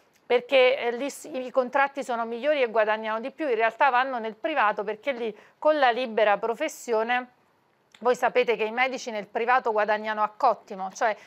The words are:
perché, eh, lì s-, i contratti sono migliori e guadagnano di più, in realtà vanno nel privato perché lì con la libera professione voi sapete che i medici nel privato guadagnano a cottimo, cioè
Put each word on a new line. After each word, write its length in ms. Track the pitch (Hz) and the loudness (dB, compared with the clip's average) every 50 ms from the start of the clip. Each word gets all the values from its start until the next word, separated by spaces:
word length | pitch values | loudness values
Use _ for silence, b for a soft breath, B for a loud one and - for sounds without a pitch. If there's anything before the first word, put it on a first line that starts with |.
| b b b b _ | b b b b _
perché, 540 | - 240 247 247 - 277 262 254 254 254 - | 0 0 0 0 2 4 6 6 6 4 2
eh, 120 | - 240 | -2 -4
lì 160 | 233 240 277 | -4 -4 -6
s-, 180 | 277 - - - | -8 -8 -10 -14
i 260 | 302 311 254 254 247 | -10 -10 -8 -8 -2
contratti 520 | - 269 247 240 - 277 277 277 - 285 240 | -2 -2 -2 0 2 2 2 2 0 -6 -6
sono 220 | - 240 226 233 | -6 -4 -4 -4
migliori 380 | 226 233 233 247 294 311 285 247 | -6 -8 -4 -2 -2 0 0 0
e 60 | 226 | 0
guadagnano 500 | 208 226 214 208 214 220 220 214 220 226 | 2 2 2 2 0 -2 -2 -4 -6 -6
di 100 | 233 269 | -6 -8
più, 180 | - - 320 | -8 -6 -4
in 60 | 277 226 | -2 0
realtà 380 | 214 226 226 226 - 294 269 | 2 0 0 2 2 2 4
vanno 260 | 240 240 262 277 254 | 4 2 0 0 -4
nel 160 | 233 220 220 214 | -6 -6 -8 -8
privato 500 | - - 320 311 269 220 208 208 214 202 | -6 -6 -4 0 2 2 2 0 0 -4
perché 280 | 208 214 214 - 285 | -6 -6 -6 -6 -6
lì 260 | 247 233 233 220 208 B B B B _ | -4 -4 -6 -6 -8 B B B B _
con 180 | - 302 311 | 2 2 4
la 140 | 294 277 247 | 4 4 4
libera 480 | 226 247 254 226 214 208 214 208 202 196 | 4 2 -2 -2 0 2 4 4 2 2
professione 920 | 220 226 233 226 311 302 - - - 247 233 214 226 233 247 254 254 - _ _ _ _ _ _ _ _ _ _ _ _ - _ | 0 -4 -2 -4 -4 -6 -6 -10 -4 -2 0 0 0 0 -2 -4 -4 -8 _ _ _ _ _ _ _ _ _ _ _ _ -20 _
voi 160 | 214 247 240 | 0 0 0
sapete 400 | 240 262 226 - 247 247 240 220 | 2 0 0 2 2 2 2 0
che 80 | 185 220 | 0 -2
i 80 | 214 | -4
medici 400 | 226 247 254 262 254 262 - 247 | 0 -2 -2 -2 -2 -6 -8 -8
nel 160 | 220 208 190 | -8 -8 -10
privato 440 | - - 233 226 226 247 262 - 240 | -6 -6 -2 0 2 2 2 2 2
guadagnano 520 | 214 214 214 208 214 214 214 220 214 214 214 | 0 0 2 2 0 -2 -2 -4 -2 -2 -2
a 60 | 208 - | -2 -2
cottimo, 560 | _ - 247 202 - - - 214 190 190 190 - | _ 2 2 2 0 -6 -12 -12 -10 -10 -12 -6
cioè 220 | - 269 220 202 B B | -2 -2 -2 -2 B B